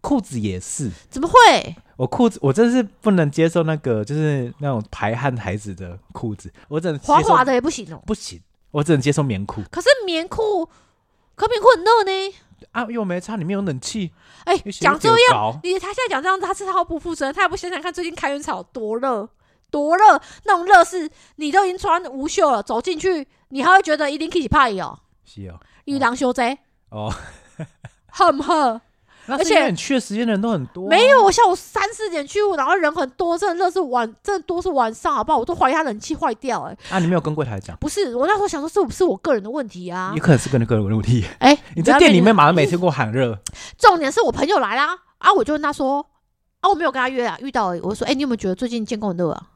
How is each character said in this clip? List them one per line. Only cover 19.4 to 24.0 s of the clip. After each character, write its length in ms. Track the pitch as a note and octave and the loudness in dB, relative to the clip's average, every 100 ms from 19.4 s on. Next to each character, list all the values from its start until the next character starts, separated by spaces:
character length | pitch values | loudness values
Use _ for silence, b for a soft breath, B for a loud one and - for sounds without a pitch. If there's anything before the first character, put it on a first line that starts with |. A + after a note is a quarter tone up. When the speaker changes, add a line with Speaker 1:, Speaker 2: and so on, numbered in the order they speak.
| _ _ _ | _ _ _
Speaker 2:
多 260 | D4 D4 F4 | -4 0 6
热， 240 | G#4 D#4 B B G#4 | 6 6 B B -2
那 100 | F#4 | 0
种 100 | F4 | 6
热 160 | F#4+ | 6
是 260 | E4+ F4+ D#4 b b - | 6 -2 -8 b b -10
你 160 | D4+ | 0
都 120 | F4+ | 0
已 40 | G4 | 0
经 100 | F4+ | -2
穿 240 | G4+ E4+ E4+ | -2 -2 -2
无 200 | C4 D4 | -8 -6
袖 240 | - D#4+ | 0 2
了， 100 | A#3 | 0
走 220 | G3 A3+ | -2 -6
进 160 | A#3+ E4 | -4 -4
去， 300 | F#4 F4 C4+ _ _ | -2 -2 -6 _ _
你 120 | C4 | -2
还 80 | D#4 | 4
会 100 | F#4+ | 4
觉 160 | F#4 | 4
得 140 | D4+ | -2